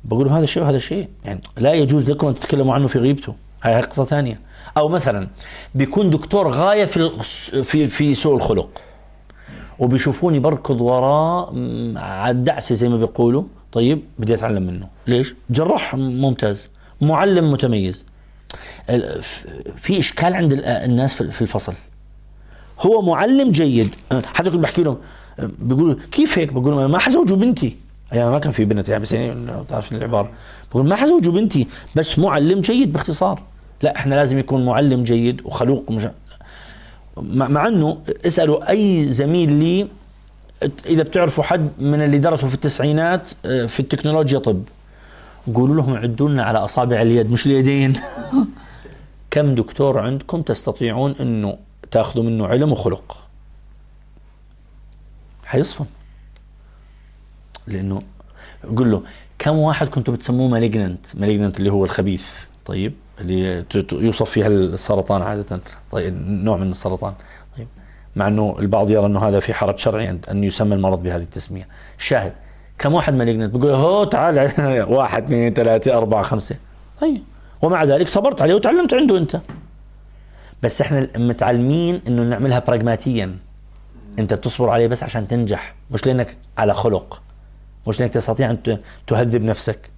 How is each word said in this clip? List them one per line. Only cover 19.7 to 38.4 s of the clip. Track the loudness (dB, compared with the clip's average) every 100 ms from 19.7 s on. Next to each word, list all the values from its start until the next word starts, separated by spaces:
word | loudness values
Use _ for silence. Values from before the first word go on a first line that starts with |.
| -8
في | -2 0
إشكال | 0 0 0
عند | 2 2
ال-، | 2
الناس | -2 -2 0 2 0
في، | -2 -6
في | -2
الفصل. | -2 -2 -6 -10 -16 -20 -20 -20 -20 -20 -20 -20 -20 -2
هو | 2 4
معلم | 2 2 4 4 4
جيد. | 4 4 2 0 -4 -4
أه، | -4 -2
حتى | -2 0
كنت | 0
بحكي | 0 2
لهم، | 0 -2 -10 -20 -20 -10
أه، | -10 -6
بيقولوا: | 0 2 4 2 -2
"كيف | 0 2 2
هيك؟" | 0
بقول: | 0 2
"ما، | 2 2
ما | 2
حزوجه | 2 2 4
بنتي." | 4 2 2 -2 -6 -20 -20 -4
يعني، | 0 2
ما | 0
كان | 0
في | 0
بنت، | 2 0 0
يعني، | -2
بس، | -2
يعني، | -4 -4 -6 -10
لو | -10
تعرفين | -8 -8 -6 -8
العبارة. | -2 -2 -2 -8 -20 -20 -4
بقول: | 0 2
"ما | 4
حزوجه | 4 4 4
بنتي، | 2 2 0 -2 -6 -4 -2
بس | 0 2
معلم | 2 2 2 2
جيد"، | 2 2 2
باختصار. | 0 -4 -2 -2 -2 -10 -20 -20 -2
لا، | -2 0
إحنا | 0
لازم | 2 2 0
يكون | 0 0 2
معلم | 2 2 2
جيد | 2 2 2 -2
وخلوق | -8 -2 0 0 -2
مش-، | -4 -4 -10 -20 -20 -20 -20 -20 -20 -20 -20 -20 -14
مع، | -4 -2 0
مع | 2 2
إنه | 2 0 -2 -6 -4 0
اسألوا | 2